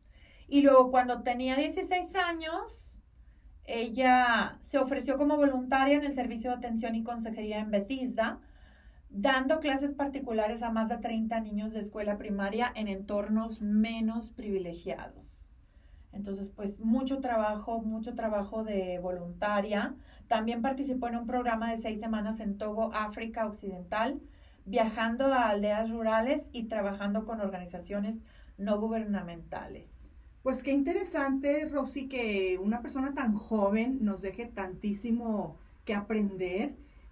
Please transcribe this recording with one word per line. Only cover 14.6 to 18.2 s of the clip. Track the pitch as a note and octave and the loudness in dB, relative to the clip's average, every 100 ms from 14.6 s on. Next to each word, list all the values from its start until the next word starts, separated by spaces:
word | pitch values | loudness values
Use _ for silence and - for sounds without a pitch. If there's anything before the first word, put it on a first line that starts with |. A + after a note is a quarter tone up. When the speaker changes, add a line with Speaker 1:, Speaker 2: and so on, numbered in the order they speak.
| F3 E3+ F#3 - - - - - - - - - - - - | -4 -6 -8 -8 -10 -16 -20 -20 -20 -20 -20 -20 -20 -20 -16
Speaker 1:
Entonces, | G3+ G3+ G3 G3 | -10 -8 -6 -8
pues, | - G3+ - | -6 -8 -2
mucho | A3 C4 C4 C4+ | 2 4 2 -2
trabajo, | B3+ A3+ G#3+ G#3 A#3+ A3+ | 0 2 2 0 -4 -4
mucho | A3 A3 A#3 | -2 -4 -6
trabajo | A#3 | -4